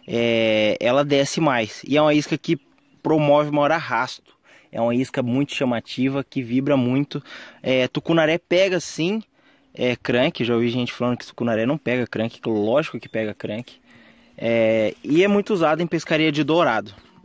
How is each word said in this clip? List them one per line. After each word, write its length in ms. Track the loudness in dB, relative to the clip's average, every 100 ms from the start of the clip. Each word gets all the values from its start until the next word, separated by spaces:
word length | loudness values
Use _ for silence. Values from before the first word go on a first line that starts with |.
| -6
é, 680 | -2 2 2 2 2 2 2
ela 240 | 2 2
desce 380 | 2 2 2 0
mais. 420 | 0 2 -2 -6
E 140 | -2 2
é 40 |
uma 120 | 4
isca 240 | 2 0 -4
que 200 | -2 -4 -6 _ _ _
promove 480 | 0 2 4 4 4
maior 220 | 2 2
arrasto. 640 | 0 0 -2 -2 -6 _ _ _ -20 _
É 100 | -4
uma 120 | -2
isca 300 | 0 -2 -2
muito 300 | -2 0 -2
chamativa, 720 | -2 -2 -2 -4 -4 -2 -2
que 180 | -6 -8
vibra 340 | -4 -2 2 2
muito. 480 | 2 0 -2 -6 -10 -16 -20 -10
É, 260 | 0 0 0
tucunaré 500 | -2 0 2 2 0
pega 420 | 0 2 2 0
sim, 440 | -4 -4 -4 -4 -8 _ _ _ _
é, 220 | -4 -2 -2
crank. 480 | 0 0 0 0
Já 120 | -2 0
ouvi 140 | 0
gente 240 | -2 -4
falando 240 | -4 -4 -4
que 80 | -8
tucunaré 400 | -6 -2 0 0
não 120 | -2
pega 280 | -2 -2 -2
crank, 340 | -4 -6 -6
que 100 | -4
lógico 500 | -2 0 0 -2 -8
que 100 | -8
pega 240 | -6 -6
crank. 460 | -6 -8 -8 -12 -20 _ -20 -20 _ _ -8
É, 560 | 0 2 4 2 0 -2
e 200 | 0 2
é 40 | 4
muito 260 | 2 2
usado 280 | 2 2 2
em 60 | -2
pescaria 440 | -4 -2 0 2
de 120 | 2
dourado. 500 | 2 2 2 0 -4 -12 -20 _